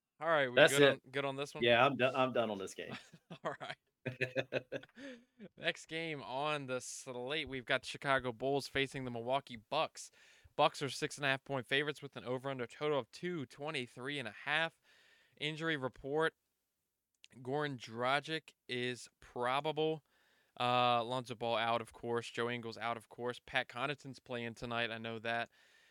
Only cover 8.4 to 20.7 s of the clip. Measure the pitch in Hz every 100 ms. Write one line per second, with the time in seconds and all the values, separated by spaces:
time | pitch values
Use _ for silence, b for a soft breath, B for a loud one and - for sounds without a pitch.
8.4 | 131 139 - 135 135 139 127 117 117 135
9.4 | - 120 - 147 147 - - b b b
10.4 | b - 156 - 139 - 151 - 143 135
11.4 | - 135 113 135 151 143 139 127 120 127
12.4 | 135 131 120 - 151 143 113 - 180 175
13.4 | 127 - 147 156 123 123 127 143 113 -
14.4 | 139 151 165 - b b b b b b
15.4 | 147 156 165 151 131 - 135 151 160 -
16.4 | _ _ _ _ _ _ _ _ - 120
17.4 | 127 147 147 127 113 113 123 143 143 160
18.4 | - _ - 123 123 120 - _ - 123
19.4 | 120 139 156 151 156 156 - _ _ _
20.4 | _ - 123